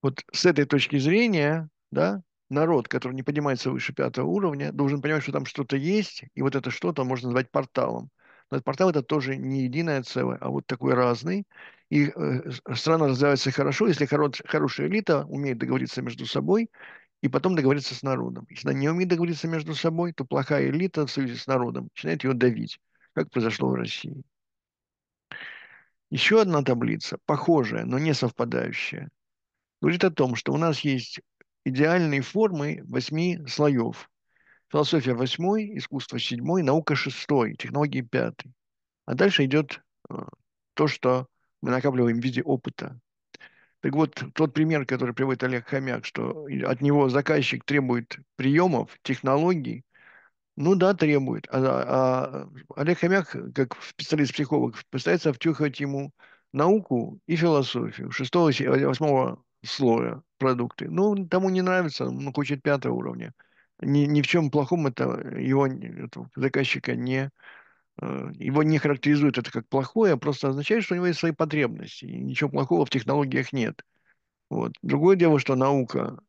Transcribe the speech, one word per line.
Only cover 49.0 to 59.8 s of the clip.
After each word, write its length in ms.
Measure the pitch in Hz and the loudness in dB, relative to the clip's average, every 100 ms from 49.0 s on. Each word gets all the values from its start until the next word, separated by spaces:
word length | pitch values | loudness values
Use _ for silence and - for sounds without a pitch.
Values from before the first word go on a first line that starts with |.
технологий, 840 | - 131 135 139 165 180 127 120 - _ - - _ _ _ - | -6 -2 2 2 2 0 -2 -8 -12 _ -20 -20 _ _ _ -2
ну 200 | 147 190 | 2 6
да, 180 | 185 | 6
требует. 540 | 196 156 143 135 113 - | 4 4 4 2 -4 -4
А, 80 | 131 | 0
а 880 | 131 127 127 131 131 127 135 139 143 135 - - | 2 2 0 2 2 2 -2 -6 -12 -16 -18 -4
Олег 220 | 147 175 | 0 2
Хомяк, 360 | 175 190 165 127 120 | 4 2 0 -8 -8
как 220 | 127 127 - | -2 -2 -2
специалист-психолог, 920 | - - 143 151 139 - 143 147 123 113 - | -16 -10 -2 0 0 0 -2 0 0 -4 -10
пытается 420 | 139 165 175 160 | -6 0 2 2
втюхать 480 | 131 165 156 151 127 | 0 0 0 0 -2
ему 320 | 143 139 143 _ - _ _ | -4 -4 -8 _ -20 _ _
науку 680 | 135 160 214 190 127 113 107 - | 2 4 4 4 -2 -2 -8 -4
и 80 | |
философию 760 | 165 170 151 131 123 117 110 127 | 2 4 4 2 -2 -4 -6 -8
шестого, 420 | 127 131 175 165 | -6 0 4 4
се-, 160 | 131 135 135 139 | 4 2 2 2
восьмого 560 | 127 151 139 127 120 _ _ | 2 2 2 2 -4 _ _
слоя 580 | - - | -12 0